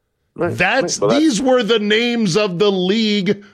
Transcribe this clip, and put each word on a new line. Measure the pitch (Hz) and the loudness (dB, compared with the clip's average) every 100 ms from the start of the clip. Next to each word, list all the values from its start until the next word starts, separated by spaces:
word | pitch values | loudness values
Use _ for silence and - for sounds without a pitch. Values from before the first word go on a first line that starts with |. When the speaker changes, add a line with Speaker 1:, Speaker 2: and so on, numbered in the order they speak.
| _ _ _ - | _ _ _ -8
Speaker 1:
Right, | 165 113 | -6 -2
Speaker 2:
That's, | 180 254 180 - | -2 -2 -2 -2
Speaker 1:
right. | |
Well, | 202 | 0
that's | 254 | 2
Speaker 2:
these | 311 202 | 2 0
were | 262 254 | 2 2
the | 208 233 | 2 0
names | 208 214 240 240 214 180 | 0 0 0 0 0 0
of | 208 170 | 0 0
the | 208 | 0
league | 190 180 220 214 208 190 202 - | 2 0 0 0 0 0 -4 -6